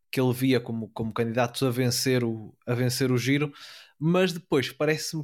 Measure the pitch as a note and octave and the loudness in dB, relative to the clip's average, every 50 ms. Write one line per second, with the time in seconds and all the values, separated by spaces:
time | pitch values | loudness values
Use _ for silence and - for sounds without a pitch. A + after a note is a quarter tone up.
0 | _ _ - C3+ C3 B2+ A#2+ B2+ C3 C3+ B2+ A#2 B2 - A2+ A2+ A2+ G2+ - - | _ _ -2 0 2 2 2 2 2 2 2 2 0 -2 -6 -6 -6 -6 -6 -6
1 | A2+ A2+ G#2+ - A#2 A#2 A2+ B2 B2 A#2+ - - C3+ C3 A#2+ B2 C3 B2 A#2+ - | -6 -4 -2 -2 -2 0 2 0 0 0 0 0 0 0 2 2 2 0 0 0
2 | - C3+ B2+ B2+ B2 A2+ A2+ A2 G#2+ - - _ _ - B2 A#2 B2+ B2 B2 - | 2 2 2 2 2 0 -2 -4 -8 -14 -18 _ _ -4 -2 0 0 0 0 0
3 | C#3 B2+ B2+ B2 A2+ B2+ C#3 C#3+ D3 D3 - - - - - - - - _ - | 0 2 2 2 2 2 0 0 0 -2 -6 -10 -18 -20 -20 -20 -20 -20 _ -4
4 | C#3 D#3+ F3 F#3 F#3+ F#3 F3 F3 - - F#3+ F#3+ - - - - D3+ D3 D#3 D3+ | 0 2 2 4 2 2 0 -4 -6 -2 0 0 0 0 -2 -2 0 0 0 0
5 | - - - D#3 | -2 -6 -6 -8